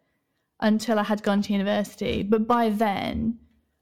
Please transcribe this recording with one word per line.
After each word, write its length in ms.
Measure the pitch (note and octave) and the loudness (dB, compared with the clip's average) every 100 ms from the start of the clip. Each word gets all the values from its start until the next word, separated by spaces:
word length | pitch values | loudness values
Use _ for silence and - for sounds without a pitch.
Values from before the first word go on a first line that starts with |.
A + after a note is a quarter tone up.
| _ _ _ _ _ - | _ _ _ _ _ -2
until 380 | A3 G#3+ A#3 G#3+ | 0 2 2 0
I 40 | |
had 180 | G#3 G#3+ | 0 0
gone 180 | G#3 G3+ | 0 0
to 100 | G3+ | 0
university. 720 | G3+ G3 G#3 G3+ - G#3 A3 | 0 0 -2 -2 -4 -4 -2
But 240 | G3+ A3 A3+ | 0 0 2
by 220 | A#3+ A3+ | 2 2
then, 720 | G#3 A3 G3 - A3+ A3+ A#3 _ _ _ _ | 2 0 -2 -4 -2 -4 -4 _ _ _ _